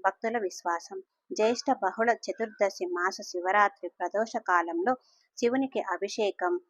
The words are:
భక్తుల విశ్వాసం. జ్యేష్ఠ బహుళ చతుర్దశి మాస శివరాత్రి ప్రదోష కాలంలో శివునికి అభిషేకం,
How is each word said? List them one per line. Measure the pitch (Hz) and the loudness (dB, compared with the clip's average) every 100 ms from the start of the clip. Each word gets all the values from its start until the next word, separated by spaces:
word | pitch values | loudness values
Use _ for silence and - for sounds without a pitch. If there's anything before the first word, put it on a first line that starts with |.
| 190 | -2
భక్తుల | - 226 233 | 0 -2 -2
విశ్వాసం. | 185 - 175 170 - 190 - _ - | -4 -4 -4 -4 -6 -14 -16 _ -8
జ్యేష్ఠ | 190 214 240 - | 2 2 2 0
బహుళ | 254 190 202 233 | 0 0 2 2
చతుర్దశి | 220 - 190 226 - 196 - 359 | 0 -2 -6 -6 0 0 0 -4
మాస | 349 349 - | -2 -2 -2
శివరాత్రి | - 180 180 208 202 - 175 | -8 -4 2 6 4 2 -12
ప్రదోష | - 180 202 226 226 | -6 -2 -2 -2 -2
కాలంలో | - 175 170 170 202 262 _ _ _ - | 2 2 2 0 0 -2 _ _ _ -2
శివునికి | 233 262 262 220 | 0 0 -2 -4
అభిషేకం, | - 175 202 - 208 - 262 349 | -4 -4 -4 -2 -2 0 -2 -2